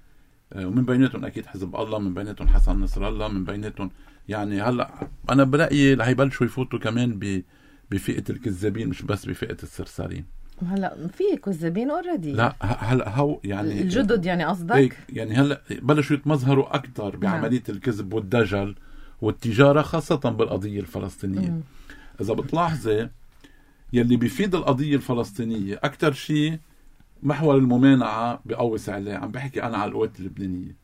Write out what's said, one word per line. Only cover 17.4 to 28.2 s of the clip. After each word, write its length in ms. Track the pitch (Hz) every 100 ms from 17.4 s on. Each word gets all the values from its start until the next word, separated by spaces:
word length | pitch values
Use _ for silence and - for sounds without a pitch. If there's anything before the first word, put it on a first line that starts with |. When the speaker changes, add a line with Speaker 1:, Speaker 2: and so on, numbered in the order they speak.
| 113 123 -
Speaker 1:
الكذب 440 | 101 123 107 95
والدجل 640 | 110 98 120 101 101 101 - - - - -
والتجارة، 600 | 107 - 117 107 139 147
خاصة 340 | 143 165 - 151
بالقضية 640 | 120 113 113 101 104 101
الفلسطينية. 680 | 92 101 98 - 98 95 -
Speaker 2:
مم. 120 | 165 151 - - - - -
Speaker 1:
إذا 140 | 104
بتلاحظي 760 | 110 - 160 170 151 110 107 120 - - - - - _ _ -
يلي 240 | 120 120 120
بيفيد 380 | 117 - 202
القضية 420 | 175 139 131 147 139
الفلسطينية 840 | 123 120 113 104 113 110 98 101
أكتر 300 | 143 - 156
شيء 460 | 135 - 151 151 160 - _ - - _ -
محور 340 | 139 139 156 135
الممانعة 840 | 127 123 135 131 113 110